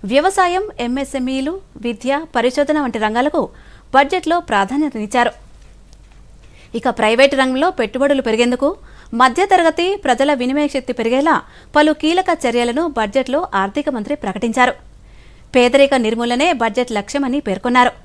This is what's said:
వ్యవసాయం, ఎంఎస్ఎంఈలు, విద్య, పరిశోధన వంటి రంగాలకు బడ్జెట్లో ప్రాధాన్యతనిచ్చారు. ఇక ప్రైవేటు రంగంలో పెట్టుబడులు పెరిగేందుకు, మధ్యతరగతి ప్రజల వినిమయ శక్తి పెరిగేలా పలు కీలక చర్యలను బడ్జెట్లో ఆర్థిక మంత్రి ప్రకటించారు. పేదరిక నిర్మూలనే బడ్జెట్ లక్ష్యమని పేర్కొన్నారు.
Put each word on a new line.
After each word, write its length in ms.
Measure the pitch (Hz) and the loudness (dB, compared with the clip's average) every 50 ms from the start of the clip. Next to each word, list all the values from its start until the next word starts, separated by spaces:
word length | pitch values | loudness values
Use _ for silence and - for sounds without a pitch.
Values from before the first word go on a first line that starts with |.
| - | -6
వ్యవసాయం, 600 | 196 226 269 302 370 381 - 370 349 349 370 403 427 - - | 2 0 2 2 2 2 2 0 2 2 -2 -4 -6 -8 -8
ఎంఎస్ఎంఈలు, 720 | 240 240 247 269 277 269 - 269 254 254 262 262 269 285 339 392 - - _ | -6 -4 -4 -4 -6 -6 -6 -6 -4 -4 -4 -4 -4 -4 -6 -8 -12 -16 _
విద్య, 440 | - - - 170 214 - 247 269 285 320 311 - | -10 -8 -6 -8 -6 -4 -4 -4 -4 -4 -4 -4
పరిశోధన 440 | 254 226 254 254 - 294 277 302 302 | 0 0 0 0 0 0 0 0 0
వంటి 180 | 294 247 214 226 | 0 -2 -4 -2
రంగాలకు 440 | 214 214 214 233 254 294 302 330 233 - - - - - - - - - - | -2 -2 0 0 0 0 0 -2 -4 -4 -6 -16 -20 -20 -20 -20 -20 0 2
బడ్జెట్లో 420 | 262 285 277 381 370 - 320 330 349 | 2 4 4 0 -4 -2 0 -2 -2
ప్రాధాన్యతనిచ్చారు. 920 | 339 - 233 202 196 196 247 285 311 294 - 226 214 202 - 254 240 - - - - - - - - - - - - - - - - - - - - - - - - - - - - - - | -2 0 0 0 0 0 0 -2 -2 -2 -4 -6 -10 -4 0 0 0 0 -2 -8 -20 -20 -20 -20 -20 -20 -20 -20 -20 -20 -20 -20 -20 -20 -20 -20 -20 -20 -20 -20 -20 -20 -20 -20 -20 -10 -10
ఇక 140 | 233 - 262 | -4 -4 -4
ప్రైవేటు 480 | 233 - 233 214 226 233 269 277 294 | -2 0 0 0 4 4 4 4 4
రంగంలో 320 | 269 269 262 254 262 294 359 | 2 0 0 2 0 0 0
పెట్టుబడులు 520 | 359 - 240 214 - 254 269 285 285 269 247 | 0 -2 -4 -4 -2 -2 0 2 2 0 0
పెరిగేందుకు, 460 | 233 226 220 240 240 254 247 - 285 381 - - - - - - - - | -2 0 2 2 0 0 0 0 -2 -2 -4 -12 -20 -20 -20 -18 -10 0
మధ్యతరగతి 720 | 233 247 254 240 294 370 392 381 370 339 330 311 - 339 359 392 | 2 2 2 4 2 2 4 4 4 4 2 2 0 -2 -2 -2
ప్రజల 340 | 403 - 285 247 233 269 285 294 | -2 0 0 0 2 2 0 2
వినిమయ 320 | 262 247 247 269 294 294 294 | 0 0 -2 0 0 -2 -2
శక్తి 240 | - 277 254 - 247 | -2 -4 -6 -6 -6
పెరిగేలా 440 | - 226 226 233 262 285 330 302 208 - - - - - - - | -4 -2 -2 0 0 2 2 0 0 -2 -8 -20 -20 -20 -2 2
పలు 160 | 302 302 311 302 | 2 4 4 2
కీలక 380 | 302 - 302 330 359 370 370 339 - - | 0 0 0 0 0 0 0 -2 -2 -2
చర్యలను 400 | 262 233 240 240 240 233 269 330 339 | -2 0 0 0 0 -2 -2 -4 -4
బడ్జెట్లో 520 | 277 240 220 208 202 269 254 - 247 294 359 - - | -2 -4 -4 -2 0 -2 -2 0 -2 -4 -4 -2 -2
ఆర్థిక 340 | 202 190 196 202 294 285 - | -2 -2 -2 -2 -4 -4 -4
మంత్రి 260 | 277 240 220 214 285 | -4 -6 -6 -6 -6
ప్రకటించారు. 600 | 294 - 196 185 214 190 233 220 - 247 190 - - - - - - - - - - - - - - - - - | -6 -6 -8 -6 -4 -4 -4 0 2 2 2 0 -4 -12 -20 -20 -20 -20 -20 -20 -20 -20 -20 -20 -20 -20 -2 2
పేదరిక 400 | 262 247 247 240 277 277 277 277 | 2 2 4 6 4 4 6 4
నిర్మూలనే 540 | 262 233 214 226 226 240 240 240 240 285 349 339 | 2 0 0 -2 -2 -2 -2 0 0 0 0 0
బడ్జెట్ 400 | 247 233 226 208 247 247 247 226 | 0 -2 -2 0 -2 -4 -2 -4
లక్ష్యమని 480 | 208 202 - - 285 277 262 240 285 | -6 -6 -4 -4 -4 -2 -2 -2 -4
పేర్కొన్నారు. 520 | 285 214 190 185 - 247 240 247 247 254 - - - | -4 -4 -6 -4 -2 2 4 4 4 4 2 -4 -20